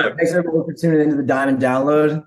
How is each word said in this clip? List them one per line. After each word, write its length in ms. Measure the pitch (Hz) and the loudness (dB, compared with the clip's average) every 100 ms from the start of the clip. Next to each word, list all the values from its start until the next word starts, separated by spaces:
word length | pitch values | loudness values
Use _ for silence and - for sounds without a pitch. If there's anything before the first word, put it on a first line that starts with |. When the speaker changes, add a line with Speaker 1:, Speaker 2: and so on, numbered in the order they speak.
| - | 0
Speaker 1:
time. 80 | 156 | 0
Speaker 2:
thanks 160 | 165 | 0
everyone 320 | 175 170 160 | 0 0 -2
for 80 | 160 | -4
tuning 280 | - 170 156 | -2 0 2
into 140 | 151 | 2
the 80 | 143 | 0
Diamond 360 | 127 135 139 131 | 0 0 0 0
Download. 640 | 127 131 139 151 151 156 | 0 0 2 2 2 -2